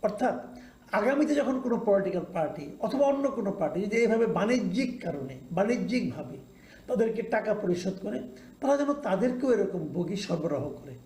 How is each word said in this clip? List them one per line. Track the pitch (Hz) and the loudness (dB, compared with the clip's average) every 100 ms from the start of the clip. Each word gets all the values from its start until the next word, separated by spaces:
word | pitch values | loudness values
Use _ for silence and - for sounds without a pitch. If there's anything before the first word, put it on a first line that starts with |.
অর্থাৎ | 214 196 247 180 - - - - - | -2 0 0 -2 -8 -16 -20 -20 -4
আগামীতে | - 214 277 302 | 0 2 4 4
যখন | 294 240 254 | 4 2 0
কোনো | 254 226 - | 0 0 4
পলিটিক্যাল | 196 185 175 160 | 4 4 -2 -4
পার্টি | 175 151 - 143 - | -2 -2 -2 -12 -6
অথবা | 214 269 277 | -2 2 4
অন্য | 277 277 | 4 0
কোনো | 202 196 | 0 -2
পার্টি | - 156 165 | 0 0 0
যদি | 202 226 | 0 2
এইভাবে | 233 226 226 | 4 4 4
বাণিজ্যিক | 175 208 247 190 190 254 - | 2 2 2 2 0 -2 -4
কারণে, | 175 143 131 - - | -6 -6 -8 -10 -6
বাণিজ্যিকভাবে | 170 208 240 180 247 - - 135 - - - - - - | 0 2 2 0 0 0 -4 -10 -12 -16 -20 -20 -20 -4
তাদেরকে | 247 226 226 | 2 2 0
টাকা | - 226 202 | 0 -2 0
পরিশোধ | 208 196 175 196 190 | 0 0 0 -2 -4
করে, | 208 247 - - - - | -6 -6 -8 -16 -20 -4
তারা | 269 277 | 2 2
যেন | 285 | 2
তাদেরকেও | 294 214 185 247 247 269 | 0 0 2 2 0 2
এরকম | 226 - 180 156 | 2 2 -2 -4
বগি | 143 175 196 | -4 -4 -4
সরবরাহ | - 170 147 143 147 | -4 -4 -2 -2 -4
করে | - 143 123 | -8 -14 -16